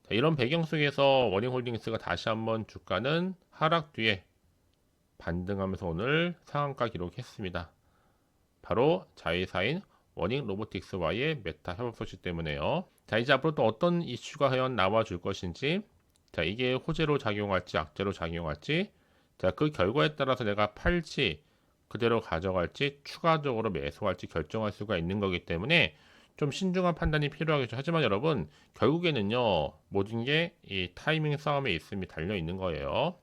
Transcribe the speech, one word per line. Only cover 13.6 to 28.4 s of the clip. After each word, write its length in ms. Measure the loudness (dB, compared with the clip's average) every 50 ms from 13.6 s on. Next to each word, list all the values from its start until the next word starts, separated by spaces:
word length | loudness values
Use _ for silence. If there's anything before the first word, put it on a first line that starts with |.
| 2
어떤 360 | 2 2 2 2 2 2 2 -2
이슈가 460 | -4 -8 -10 -10 -10 -4 0 2 2
과연 260 | 2 2 0 0 2
나와줄 440 | 4 4 4 4 4 2 2 -2 -6
것인지, 600 | -4 -4 -6 -4 -4 -8 -6 -2 -2 -2 0 -2 -4 _ _ _ _ _ _ _ _ _
자, 120 | -4 -2 0
이게 320 | 0 0 0 0 2 2
호재로 440 | 0 0 -2 -2 0 2 2 2 2
작용할지 600 | 2 0 0 0 0 0 0 0 0 0 -2 -2
악재로 340 | -2 -2 -2 -2 -2 -2 -2
작용할지, 800 | -2 -4 -4 -4 -4 -4 -4 -6 -6 -4 -2 0 0 0 -2 _ _ _ _ _ _ _ _ _ -2
자, 120 | 0 0
그 200 | 2 2 0 0
결과에 440 | 2 2 2 2 4 4 2 2 0
따라서 300 | 0 0 0 0 0 0
내가 300 | 0 2 2 2 0 0
팔지 680 | -2 0 2 2 2 0 -2 -2 0 0 0 0 -2 _ _ _ _ _ _ _ _ _ -10
그대로 320 | -4 0 2 4 4 2
가져갈지 800 | 0 0 -2 -2 0 0 0 0 0 0 -2 -2 -4 -4 -4 -6 -14
추가적으로 680 | -16 -10 -2 2 2 2 2 2 0 -2 0 0 0
매수할지 560 | -2 -2 -4 -4 -6 -2 -2 -2 -2 -2 -4
결정할 460 | -6 -4 -4 -4 -2 -2 -2 -2 -2 -4
수가 260 | -4 -4 -2 -2 0
있는 220 | 0 0 0 0
거기 260 | 0 0 0 0 -2
때문에 500 | -2 -4 -2 0 2 2 2 2 2 -2 -6 _ -20 -20 -20 -20 _ _
좀 140 | -4 -2 -2
신중한 440 | -2 -2 -2 0 0 2 2 2 0
판단이 360 | 0 0 0 0 2 0 0
필요하겠죠. 460 | -2 -2 -2 0 2 0 0 -2 -4
하지만 260 | -6 -4 0 0 2 2
여러분 460 | 4 2 2 2 2 0 0